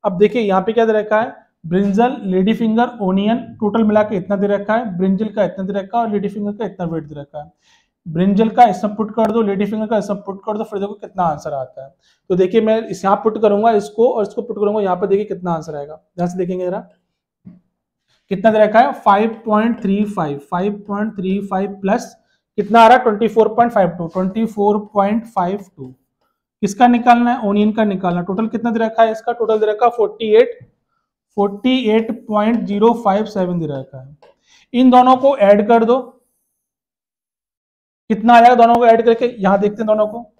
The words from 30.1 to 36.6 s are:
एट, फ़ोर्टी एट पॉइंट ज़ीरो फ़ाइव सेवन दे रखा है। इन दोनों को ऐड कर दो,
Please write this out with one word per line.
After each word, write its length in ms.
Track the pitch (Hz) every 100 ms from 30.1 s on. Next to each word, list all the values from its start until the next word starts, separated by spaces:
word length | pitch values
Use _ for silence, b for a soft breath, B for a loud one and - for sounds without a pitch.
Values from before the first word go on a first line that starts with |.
| - 220
एट, 240 | 214 247 - - _ _ _ _ _ _ -
फ़ोर्टी 420 | 196 202 254 262 220
एट 200 | 220 220 226 -
पॉइंट 380 | 208 214 233
ज़ीरो 280 | 185 202 226 233
फ़ाइव 200 | 202 196 214
सेवन 340 | 202 180 175
दे 60 | 156
रखा 320 | 139 135 131
है। 160 | 131 147 _ _ b b b
इन 160 | 247 254
दोनों 260 | 247 254 254
को 180 | 277 277
ऐड 280 | 294 302 208
कर 160 | 233
दो, 160 | 226 254 254 _ _ _ _ _